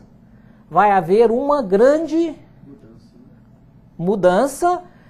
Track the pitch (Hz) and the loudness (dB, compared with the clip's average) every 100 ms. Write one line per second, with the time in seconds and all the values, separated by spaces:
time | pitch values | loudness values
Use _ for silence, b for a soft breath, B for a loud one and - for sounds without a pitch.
0 | - - b b b b b 165 208 196 | -20 -20 b b b b b 0 2 0
1 | 165 208 233 240 277 294 202 196 254 302 | 2 2 2 0 -2 -2 0 2 2 2
2 | 320 320 330 277 - - - - - - | -2 -4 -4 -8 -20 -20 -20 -20 -20 -20
3 | - - - - _ _ - - - - | -20 -20 -20 -20 _ _ -20 -20 -20 -8
4 | 175 208 180 185 254 - 349 359 B B | -4 0 2 2 -2 -2 -4 -4 B B